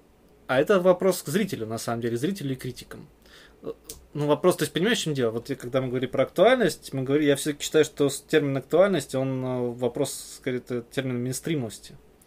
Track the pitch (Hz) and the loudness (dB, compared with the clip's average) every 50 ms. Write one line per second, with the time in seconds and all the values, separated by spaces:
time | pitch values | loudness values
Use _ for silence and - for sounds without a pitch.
0 | _ _ _ _ _ _ _ _ _ - 131 131 147 - 208 190 175 185 180 180 | _ _ _ _ _ _ _ _ _ 0 2 2 4 4 4 4 6 4 4 4
1 | 190 190 180 - - - 143 202 220 - - 107 110 107 113 113 - - 117 117 | 4 0 0 0 -4 -2 0 0 0 0 -4 -6 -6 -8 -8 -6 -4 -4 -4 -2
2 | 117 120 113 117 127 175 196 196 143 139 131 131 - 127 120 - - - - 113 | -2 -2 -2 -2 -2 -4 -4 -4 -4 -6 -6 -6 -8 -10 -12 -12 -16 -16 -16 -18
3 | - - - _ _ - - - - - - _ - - - - _ - - - | -18 -20 -20 _ _ -20 -20 -20 -20 -20 -20 _ -14 -14 -14 -14 _ -16 -16 -16
4 | - _ _ 147 147 147 - - - 185 175 - 160 143 - 160 170 226 240 - | -16 _ _ -4 2 2 2 4 4 2 4 4 -2 -4 -2 0 0 2 0 0
5 | - 160 147 135 123 113 110 117 113 - 139 - - 120 123 131 131 127 120 127 | -2 -2 -2 0 0 0 0 -2 -6 -6 -8 -8 -8 -4 -2 -2 -2 0 -2 -2
6 | 131 123 - - 131 131 - - 180 226 262 254 220 165 - - - - - 135 | -4 -2 0 0 0 0 2 4 6 6 6 4 2 0 -2 -4 -10 -8 -6 -6
7 | 131 127 139 151 156 143 143 139 - 156 143 - - - - 156 147 143 - - | -2 0 0 2 4 4 2 2 0 -4 -6 -6 -8 0 2 2 2 2 2 0
8 | 147 135 131 - - _ - 156 143 143 135 135 127 - - 165 185 202 190 160 | 0 0 0 -4 -4 _ 2 2 2 2 -2 -4 -4 0 4 4 6 6 4 0
9 | 139 - - 131 135 135 131 131 127 127 127 127 123 123 120 120 127 120 - 143 | -2 -2 -4 -2 -2 -2 -4 -4 -4 -4 -4 -2 -2 -4 -4 -2 -2 -2 0 0
10 | 143 135 - - - - - - - 135 127 123 120 - 123 123 117 - - - | -2 -4 -4 -10 -14 -16 -18 -10 -6 -6 -6 -6 -6 -6 -6 -6 -6 -6 -6 -6
11 | 131 131 123 120 120 127 127 - - 156 165 147 120 107 - - - - - - | -4 -4 -4 -4 -4 -4 -6 -6 -4 -4 -4 -4 -4 -6 -8 -12 -18 -20 -20 -20
12 | - _ _ _ _ | -20 _ _ _ _